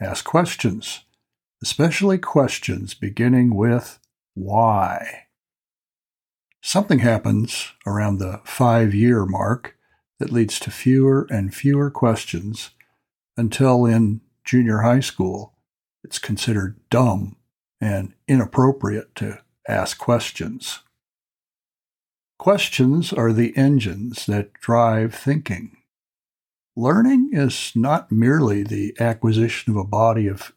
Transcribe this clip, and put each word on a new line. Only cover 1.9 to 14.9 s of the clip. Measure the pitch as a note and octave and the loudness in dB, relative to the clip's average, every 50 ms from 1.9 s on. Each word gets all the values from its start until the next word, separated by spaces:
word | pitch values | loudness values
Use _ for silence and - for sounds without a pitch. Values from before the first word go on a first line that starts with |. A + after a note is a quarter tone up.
| D3+ - F#3+ G3+ F#3+ | 2 2 2 2 2
questions | F#3 F#3 - - D#3 C3+ A#2+ - - - - F#2+ F#2+ G2 G2 - | 0 -2 0 2 2 2 2 -2 -6 -6 -6 -6 -6 -8 -12 -12
beginning | _ - G2+ G2+ - A#2 B2 B2+ B2+ B2 A#2+ A2 | _ -10 -8 -2 0 2 4 4 4 4 4 2
with | G2 G#2+ A#2+ A#2 A#2+ - - - _ _ _ _ _ _ _ _ | 2 2 2 2 0 -2 -8 -20 _ _ _ _ _ _ _ _
"why?" | G2 F#2 G2 G2+ A2 A#2 A2+ G#2+ G2 F#2 E2+ - - - - - - _ _ _ _ _ _ _ _ _ _ _ _ _ _ _ _ _ _ _ _ _ _ _ _ _ _ _ _ | -12 -8 -2 0 2 2 2 2 0 -2 -2 -4 -8 -10 -12 -16 -18 _ _ _ _ _ _ _ _ _ _ _ _ _ _ _ _ _ _ _ _ _ _ _ _ _ _ _ _
Something | - - - F#3 G3+ - D#3+ C3 | -10 -2 -2 -2 2 2 2 4
happens | G#2+ B2 A2+ G2+ - A2 G#2+ G#2 A2+ A#2+ - - - - - _ _ | 4 2 2 2 0 0 0 0 0 -2 -6 -10 -10 -12 -16 _ _
around | G2+ G2+ G#2 G#2 G#2 G2+ | -6 -4 -2 0 -2 -2
the | F#2+ F#2+ F#2 G2+ - _ | -2 -4 -6 -8 -12 _
five-year | - - - C3 A#2+ A2+ A2+ A2+ G#2+ G2 G2+ A2+ A#2+ B2 A2 G2 | -16 -4 0 2 2 4 4 2 2 2 2 4 4 4 2 0
mark | F#2+ F#2+ F#2+ G2 G2+ A#2+ B2 - - _ _ _ _ _ _ _ _ _ _ | -2 -2 -2 -2 -2 -2 -4 -6 -16 _ _ _ _ _ _ _ _ _ _
that | - - | -8 -2
leads | A#2 A#2+ A2+ G#2+ - - | 0 0 0 0 -2 -8
to | - - | -10 -12
fewer | - - - B2+ C3 C3+ C3 C3+ C3+ C#3 - - | -12 -2 0 2 4 4 4 4 4 2 0 -2
and | C3+ G#2+ G2 F#2+ - | -2 -2 -2 -4 -6
fewer | - - C#3 C#3 C#3 C#3+ C#3+ | -2 0 2 2 2 0 -2
questions | C#3 - - A#2 A2 - - - - E2+ G2 G#2 G#2+ - - - _ _ _ _ _ _ _ _ _ _ _ _ _ | -2 0 0 0 0 0 -4 -8 -10 -8 -8 -8 -10 -12 -14 -18 _ _ _ _ _ _ _ _ _ _ _ _ _
until | - A#2 A2 - - C3+ C3 B2+ B2 B2 | -2 -2 -2 0 2 2 4 4 4 4
in | A#2 A2+ A2+ A2+ G#2 G#2+ A2 - _ _ _ _ | 4 4 4 2 2 0 -4 -10 _ _ _ _
junior | - - B2+ B2 A2+ G#2+ G#2+ | 0 2 2 4 4 2 2
high | A2 A#2+ | 2 2